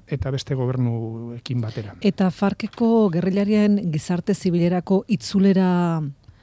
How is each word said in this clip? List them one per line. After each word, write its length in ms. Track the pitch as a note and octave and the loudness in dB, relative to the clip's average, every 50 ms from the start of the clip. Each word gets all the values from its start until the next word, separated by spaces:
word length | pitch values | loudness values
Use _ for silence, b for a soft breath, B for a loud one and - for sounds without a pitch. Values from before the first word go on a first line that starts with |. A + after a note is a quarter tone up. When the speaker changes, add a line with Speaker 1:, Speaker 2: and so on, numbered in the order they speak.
| - - | -8 -8
Speaker 1:
eta 240 | D#3+ C3+ - C3+ | -6 -4 -4 -4
beste 240 | C3+ C3+ - - C#3+ | -4 -4 -4 -4 -4
gobernuekin 1080 | C3 B2+ B2 B2+ B2+ B2+ A#2+ A#2 A#2 A2+ A2+ A2+ A2+ A#2 A#2 A#2 A#2 - - B2 A#2+ | -2 -2 -2 0 0 0 -2 -2 -4 -6 -8 -8 -10 -10 -12 -12 -12 -8 -6 -4 -4
batera. 340 | A2+ G#2+ - - G#2+ G#2 F#2 - | -4 -4 -6 -8 -10 -12 -8 -4
Speaker 2:
Eta 280 | - G3+ - - G3 F3+ | -2 0 0 2 0 -2
Farkeko 800 | D#3+ - - G3 G3 - - G#3 - - A#3 A3+ A3+ A3+ G#3+ G3+ | 0 0 -2 -2 -2 -2 -8 -8 -4 0 0 2 4 4 4 2
gerrillarien 640 | D#3+ E3+ F3 F#3+ F3+ G3+ G3+ G3+ G#3+ G#3 G#3 G#3 G#3 G3+ - F3 | 2 0 0 0 0 0 0 2 2 2 4 2 2 2 0 -2
gizarte 420 | D3+ D#3 - - F3+ F3 - - G3+ | -2 -2 -2 -2 -2 -2 0 -2 -2
zibilerako 720 | - - F#3 E3+ F3 E3+ F3 F3+ F3+ E3 - F#3+ F#3+ - - | 0 0 0 2 2 2 2 0 0 0 2 0 0 2 0
itzulera 920 | G#3 D#3 - - - G3+ F#3+ G3 F#3+ F#3+ F#3 F#3 F3+ F3 F3 E3+ E3 D#3+ D#3 C#3+ C#3 - _ b b b | -2 -2 -2 0 2 4 4 4 6 4 4 4 2 2 2 0 0 -2 -2 -4 -8 -12 _ b b b